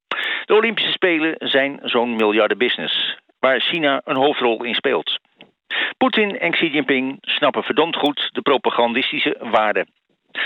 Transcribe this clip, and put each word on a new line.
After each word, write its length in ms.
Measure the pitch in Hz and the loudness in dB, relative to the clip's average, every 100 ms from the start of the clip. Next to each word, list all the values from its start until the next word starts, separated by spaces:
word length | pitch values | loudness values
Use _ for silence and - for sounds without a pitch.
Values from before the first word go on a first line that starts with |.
| _ - - - | _ -6 -4 -6
De 100 | - | 2
Olympische 380 | 214 226 208 - | 2 2 0 -4
Spelen 420 | - 185 160 160 156 | 0 0 2 0 -2
zijn 420 | 135 135 139 - | -2 0 0 -4
zo'n 340 | 123 120 120 113 | -2 0 0 2
miljardenbusiness, 1000 | 107 107 104 101 123 - 76 - - - _ _ | 2 4 2 2 0 -2 -4 -2 -4 -6 _ _
waar 220 | 131 127 | 0 2
China 400 | - 165 147 135 | 0 0 0 0
een 120 | - 131 | -2 0
hoofdrol 480 | 143 - 120 113 | 2 2 0 0
in 100 | 120 | -4
speelt. 440 | 101 135 98 - - - _ - _ - - - - | -2 0 -2 -2 -8 -10 _ -20 _ -8 -4 -4 0
Poetin 420 | 254 220 202 - | 0 2 0 0
en 120 | 170 | -2
Xi 160 | - 165 | 0 0
Jinping 520 | 147 135 131 131 139 | 0 0 0 -2 -6
snappen 420 | - - 139 113 | -4 0 0 0
verdomd 340 | - 131 165 - | 0 0 0 0
goed 320 | 147 - - | 0 0 -4
de 100 | 127 | -2
propagandistische 960 | 135 127 113 120 120 123 127 139 147 - | 0 2 2 2 2 0 -2 -2 -2 -4
waarde. 460 | 120 110 107 98 - _ _ _ _ - | 0 2 2 0 -4 _ _ _ _ -6